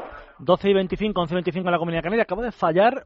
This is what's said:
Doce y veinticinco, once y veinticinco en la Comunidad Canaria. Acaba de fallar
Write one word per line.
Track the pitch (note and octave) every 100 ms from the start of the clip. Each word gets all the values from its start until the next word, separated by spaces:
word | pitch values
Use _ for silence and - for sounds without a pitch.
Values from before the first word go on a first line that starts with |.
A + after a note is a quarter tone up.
| - - - -
Doce | B2+ F3+ G3+
y |
veinticinco, | G3 F#3+ E3+ G#3+ F#3
once | E3
y | F3+
veinticinco | F3 E3+ F3+
en |
la | F3
Comunidad | E3+ E3
Canaria. | D#3+ A3+
Acaba | - A3+
de | A#3+
fallar | - F3 E3+ A3 C4